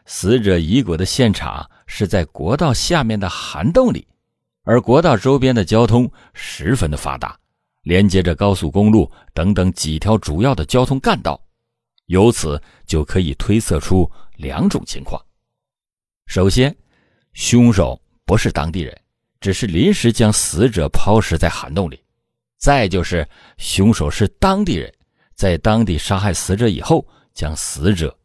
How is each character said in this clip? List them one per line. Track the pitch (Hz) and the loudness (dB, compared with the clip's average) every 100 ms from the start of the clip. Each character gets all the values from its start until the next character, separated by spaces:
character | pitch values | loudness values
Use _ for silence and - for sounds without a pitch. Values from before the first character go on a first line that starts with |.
| - | -16
死 | - 92 127 | -4 0 2
者 | 104 87 | 2 0
遗 | 80 127 | 2 0
骨 | 104 80 | 0 -2
的 | - | -2
现 | - 117 | 2 2
场 | - 58 - - _ - | 0 -6 -12 -14 _ -14
是 | - 101 | -6 -2
在 | 98 78 | -2 -4
国 | - 80 151 | -6 -4 0
道 | 165 | 0
下 | 110 - 170 | 0 0 -2
面 | 113 107 | -2 -2
的 | 92 | -6
涵 | - - - 110 | -8 -12 -4 0
洞 | 254 247 | 2 2
里， | - - _ _ _ _ _ | -2 -10 _ _ _ _ _
而 | - 120 | 0 0
国 | 110 139 | 4 2
道 | 170 110 | 4 2
周 | 131 139 | 2 2
边 | 131 120 | 2 0
的 | |
交 | 92 110 117 | 2 2 4
通 | 120 127 - - | 2 0 -4 -20
十 | - - - 80 131 | -18 -14 -6 -2 -2
分 | 80 | -2
的 | 76 | -4
发 | 73 65 | -6 -8
达， | - - _ _ _ _ | -10 -12 _ _ _ _
连 | 78 90 101 | 0 2 4
接 | 92 | 2
着 | 87 78 | 0 0
高 | 101 | 0
速 | 95 90 | 0 -2
公 | 95 107 | 2 4
路 | 110 73 - _ | 4 2 -6 _
等 | - 90 | -4 -2
等 | 92 92 | 0 0
几 | - 80 78 | -2 -4 -2
条 | 101 110 | 0 0
主 | - 78 | 0 -2
要 | 131 | 0
的 | 110 | -2
交 | 76 123 127 | 0 0 0
通 | 135 | 0
干 | - 131 | -2 -2
道， | 80 71 - _ _ _ _ _ - | -4 -8 -12 _ _ _ _ _ -2
由 | 90 117 | 4 4
此 | - 80 71 - _ - | 4 -2 -6 -10 _ -4
就 | 78 | -4
可 | 73 95 | -2 -2
以 | 82 67 | -2 -4
推 | - 110 | -2 -2
测 | - 78 | 0 -2
出 | - 92 80 - - - | 2 2 2 -4 -16 -12
两 | 65 71 196 | -8 -2 -2
种 | - - | -2 -6
情 | - | -10
况。 | 139 - - _ _ _ _ _ _ _ _ _ - | -8 -10 -12 _ _ _ _ _ _ _ _ _ -6
首 | - 98 | 0 2
先， | 123 135 - _ _ _ _ _ | 4 0 -2 _ _ _ _ _
凶 | - - 120 120 | -10 2 4 6
手 | 98 65 65 _ _ | 4 0 -4 _ _
不 | - 104 | -2 0
是 | 113 | 0
当 | 76 80 | -2 -4
地 | 87 | -4
人， | 69 - _ _ _ _ | -8 -12 _ _ _ _
只 | 98 | -4
是 | 92 107 | -4 -2
临 | 82 175 | 2 2
时 | 202 117 | 2 2
将 | 110 110 | 2 2
死 | 107 - 78 123 | 2 -2 0 0
者 | 92 71 | 0 2
抛 | - - 107 | 4 4 4
尸 | - 82 | 2 0
在 | 85 | -2
涵 | - 67 | -4 -6
洞 | 82 82 | -4 -6
里。 | - _ _ _ _ _ - | -8 _ _ _ _ _ -2
再 | 147 139 98 | 2 2 2
就 | 90 | 0
是， | 82 87 73 - - - | -2 -4 -6 -12 -20 -14
凶 | - - 101 | -6 2 2
手 | 107 73 | 2 -2
是 | - 101 - | -2 -4 0
当 | 190 190 | 0 0
地 | 175 87 | -2 -4
人， | - - _ _ _ | -6 -14 _ _ _
在 | - 98 82 | -4 0 0
当 | 107 110 | 2 2
地 | 101 76 | 2 -2
杀 | - 98 | -2 -2
害 | 101 | -2
死 | 85 - 95 | -4 -4 0
者 | 117 | 0
以 | 90 | -2
后， | - 165 - _ _ | 0 -2 -2 _ _
将 | - 76 76 | -10 -8 -6
死 | - - 82 90 | -8 -4 -2 0
者 | 76 - | -4 -8